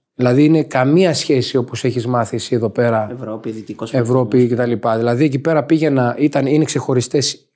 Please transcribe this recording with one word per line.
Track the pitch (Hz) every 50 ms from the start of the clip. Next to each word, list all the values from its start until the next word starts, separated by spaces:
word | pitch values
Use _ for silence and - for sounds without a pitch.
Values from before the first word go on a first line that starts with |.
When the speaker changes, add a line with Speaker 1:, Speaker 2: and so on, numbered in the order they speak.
| _ _ _
Speaker 1:
Δηλαδή, | - 123 123 123 139 151
είναι | 151 160 156
καμία | 151 160 - 131 127 139 151 180 190 170 147
σχέση | - - - 147 127 120 - -
όπως | 131 117 - - - -
έχεις | 127 113 123 110
μάθει | 123 123 120 113 - -
εσύ | 113 - - 127
εδώ | 113 117 104
πέρα, | - 127 120 117 113 110 107 107
Speaker 2:
Ευρώπη, | 120 127 120 110 110 110 - 117
δυτικός | 110 113 101 - 104 - 113 113 -
Speaker 1:
Ευρώπη | 131 117 117 127 131 127 104
Speaker 2:
πολιτισμός. | 131 127 123 117
Speaker 1:
και | 120
τα | 110 120
λοιπά. | 120 117 101 - 117 113
Δηλαδή, | 113 117 120 120 123 156
εκεί | 147 131 135
πέρα | 135 165 160 151 -
πήγαινα, | - 165 156 160 147 139 131 123 120 - -
ήταν, | 147 147 - 143 135
είναι | 135 147 151 151
ξεχωριστές, | - - 127 - - 127 123 120 - - 143 131 - - - _ _ _